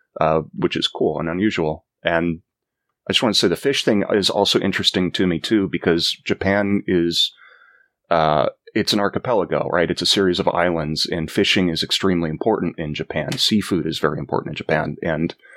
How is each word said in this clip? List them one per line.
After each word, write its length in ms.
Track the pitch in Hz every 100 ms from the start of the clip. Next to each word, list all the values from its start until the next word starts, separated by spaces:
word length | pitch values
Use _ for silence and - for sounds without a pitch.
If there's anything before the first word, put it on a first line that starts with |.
| _ -
uh, 220 | 78 80 76 -
which 180 | 87 -
is 120 | -
cool 320 | - - 76
and 100 | 80
unusual. 560 | 87 107 92 78 78 _ _
And 380 | 82 85 85 82 _ _ _ _ _ _ -
I 20 |
just 100 | 95
want 140 | 120 98
to 40 |
say 100 | 104
the 60 | 85
fish 260 | 139 139
thing 220 | - 104 -
is 160 | 107 92
also 300 | - 98 117
interesting 500 | 101 92 98 98 90
to 140 | - 92
me 120 | 82
too, 280 | - 110 95
because 420 | 85 - 85 - - -
Japan 580 | 98 95 101 101 101 -
is, 460 | 92 85 85 - - - - - _ _ _ -
uh, 380 | 85 78 76 - - -
it's 200 | 113 101
an 60 | 107
archipelago, 680 | 101 98 123 113 85 76 -
right? 200 | 85 82
It's 100 | 85
a 40 | -
series 340 | 104 95 87
of 80 | 87
islands, 580 | 85 87 85 76 78 -
and 240 | 85 78
fishing 400 | - 101 107 90
is 140 | 82
extremely 460 | - - 98 87 82
important 500 | 78 113 107 85 -
in 140 | 78
Japan. 440 | 76 - 80 73 -
Seafood 480 | - 110 - 90 78
is 140 | 80
very 180 | 76 78
important 340 | 71 - -
in 20 | -
Japan. 400 | - 78 78 76
And 320 | - 78 85 - -